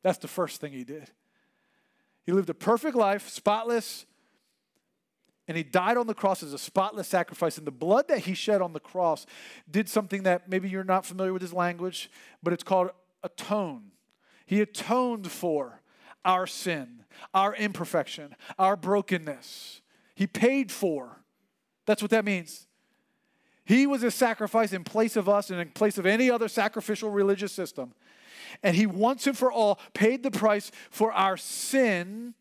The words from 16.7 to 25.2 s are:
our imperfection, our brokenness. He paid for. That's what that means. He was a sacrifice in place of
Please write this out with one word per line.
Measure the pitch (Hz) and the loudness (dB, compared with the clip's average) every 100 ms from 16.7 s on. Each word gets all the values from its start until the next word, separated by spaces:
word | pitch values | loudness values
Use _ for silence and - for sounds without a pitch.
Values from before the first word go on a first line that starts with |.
| 160 240 240 104 - - | -4 -6 -16 -20 -20 -2
our | 190 196 214 | 2 2 0
imperfection, | 208 185 175 170 139 - 147 - - - | -4 -4 -2 -2 -2 -8 -16 -20 -20 0
our | 190 196 | 2 2
brokenness. | 170 202 196 185 156 135 - - - - _ _ _ | 2 0 2 -4 -4 -12 -14 -18 -18 -20 _ _ _
He | - 196 | -4 -4
paid | - 233 269 233 | 4 4 4 0
for. | - 196 151 120 - _ _ _ _ _ _ | -2 -2 -2 -6 -18 _ _ _ _ _ _
That's | - 208 | 0 0
what | 208 | 4
that | 220 | 2
means. | 208 190 165 - - _ _ _ _ _ _ _ _ _ | 2 -2 -4 -16 -20 _ _ _ _ _ _ _ _ _
He | - 233 277 | 2 4 4
was | 277 | 2
a | 240 | 0
sacrifice | - 247 220 208 220 220 | 2 0 0 0 2 2
in | 185 | -2
place | 170 214 226 | -6 0 0
of | 226 | 2